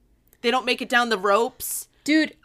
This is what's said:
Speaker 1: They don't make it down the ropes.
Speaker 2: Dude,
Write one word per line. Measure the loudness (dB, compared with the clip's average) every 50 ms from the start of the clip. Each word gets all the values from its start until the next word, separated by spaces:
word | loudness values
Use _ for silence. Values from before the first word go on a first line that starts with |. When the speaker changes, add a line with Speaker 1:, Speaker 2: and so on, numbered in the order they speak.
| _ _ _ _ _ _ _ _
Speaker 1:
They | -2 0
don't | 0 0 0
make | -2 -2 -2
it | -2 0
down | 2 2 2 2
the | 0 0
ropes. | 2 2 2 2 2 0 -4 -8 -10 -10 -10 -10 -12 _ _ _ -2
Speaker 2:
Dude, | 0 2 2 2 0 -4 _ _